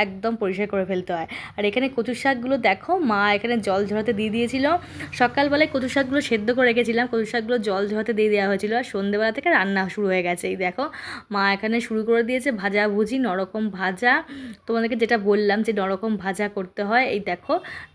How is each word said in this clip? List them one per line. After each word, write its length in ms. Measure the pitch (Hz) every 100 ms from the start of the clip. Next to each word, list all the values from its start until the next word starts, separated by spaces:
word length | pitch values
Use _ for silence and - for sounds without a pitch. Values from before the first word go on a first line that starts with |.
একদম 300 | 202 190 226 226
পরিষ্কার 320 | 196 185 208
করে 180 | 202 185
ফেলতে 260 | 185 180
হয়। 140 | 175 165 - -
আর 100 | - 208
এখানে 220 | 226 269
কচু 200 | 262 226 240
শাকগুলো 400 | 277 262 247 269
দেখো 340 | 226 196 - 370
মা 220 | 285 208 208
এখানে 220 | 208 233 240
জল 200 | 202 190 202
ঝরাতে 260 | 208 214
দিয়ে 180 | 208 214 220
দিয়েছিল। 300 | 240 262 277 349 - - -
সকালবেলায় 560 | - 247 262 285 285 311
কচু 180 | 269 254
শাকগুলো 320 | 277 254 277
সেদ্ধ 260 | 277 226 214
করে 160 | 247 247
রেখেছিলাম, 360 | 233 226 226 247
কচু 180 | 233 220
শাকগুলো 320 | 247 220 247
জল 240 | 208 190 202
ঝরাতে 260 | 214 214
দিয়ে 160 | 214 214
দেওয়া 180 | 208 196
হয়েছিল। 220 | 196 208 226
আর 80 | 254
সন্ধেবেলা 380 | 196 196 208 220
থেকে 180 | 220 349
রান্না 320 | 294 190 196 190
শুরু 180 | 196 202
হয়ে 160 | 185
গেছে। 220 | 175 175 185
এই 100 | 185
দেখো 260 | 180 180 285 - - - -
মা 120 | 202 196
এখানে 240 | 196 220 233
শুরু 200 | 233 220 220
করে 160 | 233
দিয়েছে 260 | 233 254 269
ভাজাভুজি, 640 | 220 196 202 208 202 214 262
নরকম 440 | 247 180 190 220 220
ভাজা। 440 | 185 185 185 247 285 330 277 262 214
তোমাদেরকে 320 | - 226 226 233
যেটা 220 | 220 233 196
বললাম 300 | 208 208 202
যে 80 | 220
নরকম 380 | 208 190 190 220 214
ভাজা 280 | 185 190 208
করতে 320 | 208 185 -
হয়, 220 | 202 233 262
এই 120 | 208
দেখো 340 | 196 175 - 330 - - -